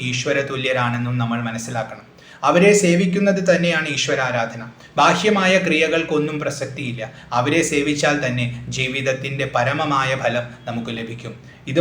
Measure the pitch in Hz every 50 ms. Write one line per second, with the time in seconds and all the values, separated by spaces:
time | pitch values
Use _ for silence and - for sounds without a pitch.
0 | 123 123 123 127 - 151 139 139 139 139 139 127 127 127 127 127 123 120 120 120
1 | 120 123 123 123 120 117 117 120 120 117 113 117 - - 123 117 110 - 110 -
2 | - - - - - - - - - 143 156 175 180 202 208 - 180 175 170 175
3 | 196 180 180 202 202 202 185 175 - 190 175 170 170 175 170 156 156 151 139 123
4 | - 143 143 135 131 123 120 120 113 113 - 120 113 - - - - - - 143
5 | 143 170 175 175 190 214 202 190 185 185 190 190 185 185 160 156 160 156 156 165
6 | 160 - 160 151 151 151 156 151 143 135 135 - 135 123 - 147 135 120 117 110
7 | 110 110 - - - - 123 123 123 143 151 165 160 - 156 143 139 143 147 143
8 | - 151 147 143 139 127 120 123 120 113 - - - - 120 131 131 127 127 139
9 | 131 135 131 127 - 139 139 135 135 131 - 123 120 131 143 156 160 151 143 135
10 | 135 131 131 127 - 120 117 123 120 - - - - 120 113 117 113 120 117 113
11 | 117 117 117 - - 110 - - - - - - - 135 131 160